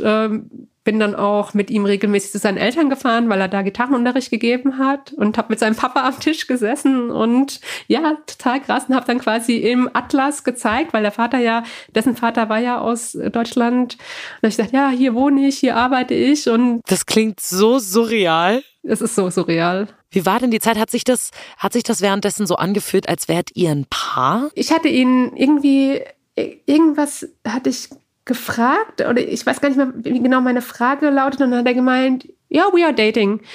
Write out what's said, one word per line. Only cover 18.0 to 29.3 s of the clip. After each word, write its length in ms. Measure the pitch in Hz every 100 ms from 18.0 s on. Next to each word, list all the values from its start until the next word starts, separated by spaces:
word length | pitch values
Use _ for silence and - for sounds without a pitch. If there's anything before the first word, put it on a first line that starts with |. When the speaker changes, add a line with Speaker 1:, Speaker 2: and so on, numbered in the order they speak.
| 226 226 175 160 175 240 - _
Speaker 1:
Es 180 | 285 220
ist 140 | 226
so 160 | - 185
surreal. 580 | 180 170 165 170 185 208 - _
Speaker 2:
Wie 140 | 196 175
war 140 | 214
denn 100 | 247
die 80 | 220
Zeit? 180 | 226 220
Hat 140 | 220
sich 140 | 233
das, 260 | - 247 - - - -
hat 160 | 196
sich 120 | 247
das 160 | 226 226
währenddessen 460 | 196 196 202 - 202
so 100 | -
angefühlt, 520 | 175 208 - 185 -
als 200 | - -
wärt 220 | 165 -
ihr 160 | - 170
ein 160 | 147 139
Paar? 600 | - - - 131 202 294
Speaker 1:
Ich 180 | - -
hatte 160 | 320 320
ihn 480 | 254 254 254 247 -
irgendwie, 640 | 269 294 277 269 269 277 - - _
irgendwas 960 | - - - - 294 320 285 294 - - _ -
hatte 240 | 233 269
ich 200 | 254 - - _ _
gefragt 800 | - 233 - - 240 320 440 -
oder 180 | - 240
ich 260 | -